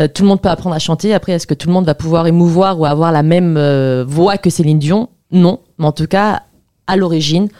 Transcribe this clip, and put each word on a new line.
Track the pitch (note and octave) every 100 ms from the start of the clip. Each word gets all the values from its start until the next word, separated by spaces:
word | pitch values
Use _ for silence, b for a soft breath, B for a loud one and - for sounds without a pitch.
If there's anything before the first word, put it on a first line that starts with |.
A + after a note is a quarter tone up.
Euh, | D3+
tout | -
le | G3
monde | G3
peut | G3
apprendre | E3 F3+ D#3
à |
chanter. | D#3+ D#3+ G#3
Après, | G3+ -
est-ce | F3 -
que |
tout | D3 D#3+
le |
monde | F3+ E3+
va | C#3+
pouvoir | D#3+ E3 E3
émouvoir | E3+ F3 E3 F#3+ F3+
ou |
avoir | D3+ D3 E3
la | D#3
même, | D#3 F3 F3 D#3
euh, | D3 C#3 C3+ B2+ B2+
voix | D3 F#3 G3+
que | F#3
Céline | - D#3 D#3
Dion ? | D3 G3+ A#3+ _ _
Non. | F3+ F3 F#3 _ -
Mais | D3+
en |
tout | D3+ D#3
cas, | F#3+ G#3 - - _ _ _ -
à | F#3+
l'origine, | F3+ D#3+ D3 E3 G#3